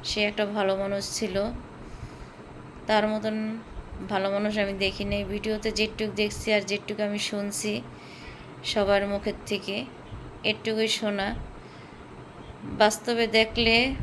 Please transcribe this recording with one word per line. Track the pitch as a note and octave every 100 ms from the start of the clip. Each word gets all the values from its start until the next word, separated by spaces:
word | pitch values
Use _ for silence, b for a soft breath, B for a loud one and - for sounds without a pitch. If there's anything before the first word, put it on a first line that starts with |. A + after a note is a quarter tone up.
সে | - G#3+
একটা | G#3 G#3 G#3
ভালো | G#3 F#3+ F#3+
মানুষ | G3 G3 G3 -
ছিল, | G#3+ F#3+ G#3+ A#3+ - - B B B B B B - - - - -
তার | G#3+ G#3+
মতন | G#3+ A3 G#3+ G#3+ A3+ A3+ - - - F#3+
ভালো | G3+ G3
মানুষ | G3+ G#3 G#3+
আমি | G3
দেখি | G3 G3 -
নাই। | G3+ G3+
ভিডিওতে | G3 G3+ G#3+ G#3+ A3
যেটুক | G#3+ A3 - A3
দেখছি | G#3 G#3 - -
আর | G#3+
যেটুক | G3 G3+ - G#3
আমি | G#3 G#3
শুনছি | - G#3 G3+ G3+ G#3+ A3 A#2+ B B B B B B B
সবার | - A3 G3+ G3+ G3+
মুখের | G3+ G#3+ G#3 -
থেকে, | G3+ G3 G3+ B3+ - - - - -
এটুকুই | - G#3+ A3 A3 A3
শোনা। | - G#3+ G3+ G3 A#3+ - - B B B B B - - - - -
বাস্তবে | G3+ G3 G#3+ - - A#3 A3+
দেখলে | A3 A3 A#3+ A3+ A3+ B3+ C4